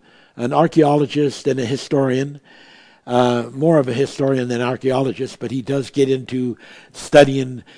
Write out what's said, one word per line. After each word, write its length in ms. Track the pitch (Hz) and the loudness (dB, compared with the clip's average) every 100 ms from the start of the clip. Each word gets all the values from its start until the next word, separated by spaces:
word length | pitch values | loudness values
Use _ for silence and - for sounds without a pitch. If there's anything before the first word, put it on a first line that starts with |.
| _ _ _ - | _ _ _ -8
an 160 | 120 | -2
archaeologist 920 | 147 165 170 147 147 139 147 147 - 143 | 0 2 4 4 4 0 0 -2 -2 -4
and 140 | 131 | -2
a 60 | 113 | -2
historian, 760 | 135 - 143 135 127 143 143 _ - - - - _ 127 | -4 -2 0 2 0 -4 -8 _ -20 -20 -20 -20 _ -2
uh, 440 | 123 123 120 117 | 2 2 0 -4
more 260 | 135 160 156 | -2 2 2
of 100 | 131 | 2
a 60 | |
historian 540 | 127 135 - 135 131 123 | -2 -2 -2 -2 0 -2
than 140 | 120 | -2
archaeologist, 800 | 123 127 131 131 135 104 127 - | -4 -2 -2 -2 -2 -4 -8 -10
but 120 | 117 | -8
he 100 | 131 | -8
does 280 | 123 139 120 | -6 -6 -4
get 200 | 143 131 | 0 2
into 480 | 131 120 127 123 110 - - - | 0 -4 -4 -4 -6 -14 -20 -20
studying 720 | - - 147 139 135 127 123 - | -18 4 6 6 4 -4 -8 -16